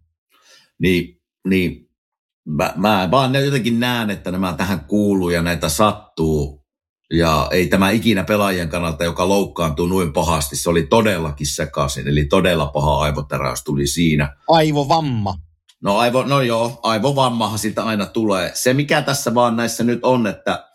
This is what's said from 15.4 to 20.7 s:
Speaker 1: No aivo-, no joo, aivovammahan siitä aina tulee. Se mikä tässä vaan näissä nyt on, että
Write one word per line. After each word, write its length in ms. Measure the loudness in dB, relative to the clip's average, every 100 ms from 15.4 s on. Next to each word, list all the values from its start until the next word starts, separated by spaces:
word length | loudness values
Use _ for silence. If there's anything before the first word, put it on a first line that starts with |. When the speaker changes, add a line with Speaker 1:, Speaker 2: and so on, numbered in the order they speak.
| -12 _ _ _
Speaker 1:
No 160 | -2 2
aivo-, 260 | 2 0 2
no 140 | 2
joo, 400 | 2 0 -2 -2
aivovammahan 760 | -2 0 2 2 2 0 -2 -2
siitä 260 | -4 -2
aina 220 | -2 -2 -2
tulee. 440 | -2 0 0 -2
Se 200 | -2 0
mikä 280 | 0 2 0
tässä 320 | 0 -2 0
vaan 220 | 2 2 2
näissä 280 | -2 -2
nyt 200 | -2 0
on, 220 | 2 2 0
että 380 | -2 -4 -6 -8